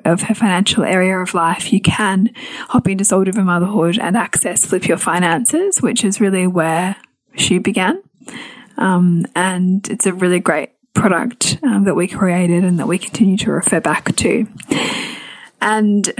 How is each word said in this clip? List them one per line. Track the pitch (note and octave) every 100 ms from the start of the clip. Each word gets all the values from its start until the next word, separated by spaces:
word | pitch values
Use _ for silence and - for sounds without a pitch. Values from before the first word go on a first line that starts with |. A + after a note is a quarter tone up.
of | - F3
her | -
financial | G#3 G#3+ F3+ G3+ -
area | - F#3 F#3 F#3
of | F3+
life, | F3+ E3 F3+ -
you | G3
can | - - G3+ F#3+ A3 - - - -
hop | B3+ G3
into | G3
Soul | G3 F#3+
Driven | F#3 G3
Motherhood | F#3 F3 F3+ G#3 E3+ G3
and | E3+ A3
access | F3+ - F3+ D#3+
Flip | - F#3 -
Your | D#3+
Finances, | F3+ F3 F3 D#3+ A#3 D#4+ G4 -
which | F#3+ -
is | G3 G3
really | G3+ F#3+ F#3
where | F3+ D#3+ E3 F#3+ - - _ _ -
she | - F3+
began. | - F#3 F#3 F#4 - _ - - - - - -
Um, | F#3+ F3+ F3+ E3+ - E3+
and | F#3 F3+ F#3 F#3+ -
it's | - G3
a |
really | F#3 F3+ F3+
great | E3+ D3+ - _ _
product, | - G#3 E3+ B2 - - -
um, | C#4 G3+
that | G3
we | E3 F3+
created | - F#3 F3 F3 E3+
and | F#3 E3+
that | D#3+
we | F#3
continue | - - G3 F#3+
to | -
refer | D3 - E3
back | D#3 D3+ - -
to. | - - G#3+ - - - - - - - - - - -
And | G3+ G#3+ G#3 G3+ F#3